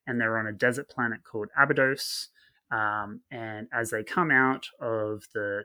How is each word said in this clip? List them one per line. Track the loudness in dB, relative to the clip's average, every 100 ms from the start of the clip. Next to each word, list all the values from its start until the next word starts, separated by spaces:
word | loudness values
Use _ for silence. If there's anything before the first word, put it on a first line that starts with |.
| -6
and | 0
they're | 0 0
on | -2
a |
desert | 0 0 0 -6
planet | -4 -2 -4
called | -8 -8 -2 2
Abydos. | 4 4 2 2 -4 -8 -10 _ _ _ -6
Um, | -2 0 -2 -6 -10 -12
and | -10 -8 -8 -6
as | -4 -2
they | -4
come | -2 0 4
out | 6 6 2 -4 -6
of | -2 0 -2 -4 -6
the | -4 -4 -4